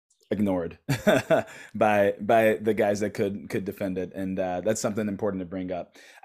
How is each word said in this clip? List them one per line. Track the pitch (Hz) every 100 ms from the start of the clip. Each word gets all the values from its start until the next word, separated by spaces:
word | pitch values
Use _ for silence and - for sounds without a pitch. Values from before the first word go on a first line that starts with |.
| _ _ _
ignored | 104 101 90 85 - - 131 - 143 -
<laughs> | 156 - - - 104
by, | 107 104 101 101
by | 104 113 110 107
the | 107
guys | 107 104 104
that | 104
could, | - 101 101 73
could | 113 95
defend | - 101 92
it. | 90 -
And, | 95 95
uh, | 92 90
that's | 95 110
something | 123 104 104
important | 98 104 95
to | 87
bring | 92 90
up. | 87 82 - - -